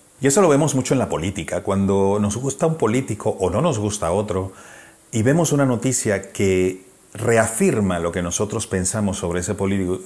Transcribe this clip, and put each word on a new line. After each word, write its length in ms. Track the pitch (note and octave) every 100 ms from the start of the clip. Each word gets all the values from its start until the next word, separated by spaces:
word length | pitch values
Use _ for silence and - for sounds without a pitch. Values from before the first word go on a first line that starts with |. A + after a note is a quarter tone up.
| - -
Y 60 | C3+
eso 160 | E3+
lo 60 | F#3
vemos 260 | C#3+ D3+
mucho 200 | C3 B2+
en 40 | C3+
la 100 | G#2
política. 540 | D2 F2 G2 D#2+ F2
Cuando 560 | F#2+ G2 G2 G2 G2 G#2
nos 160 | G#2 G#2+
gusta 300 | C3+ - D#3+
un 100 | D#3+
político 600 | A2+ A2+ - G#2+ A2+ -
o 120 | F2+
no 100 | G2
nos 180 | E3+ A2
gusta 320 | G#2 - E2
otro, 420 | F#2 G#2 F#2 G2 - - - - - -
y 100 | A#2+
vemos 300 | G#2+ D#3 D#3
una 140 | D3 C3+
noticia 680 | A#2+ C3+ B2+ A2+ G2 -
que 520 | - G2 F#2 F#2 F2+ - - -
reafirma 840 | - A2 A2+ G#2+ - F#3+ A#2 G2 F2
lo 120 | E2+
que 120 | F2+
nosotros 440 | F2 - G#2 A#2 -
pensamos 520 | F#2+ F#2 A2 G2+ F2+
sobre 220 | F2 F2
ese 140 | F#2
político, 460 | F#2 G2 G2 F2+ F#2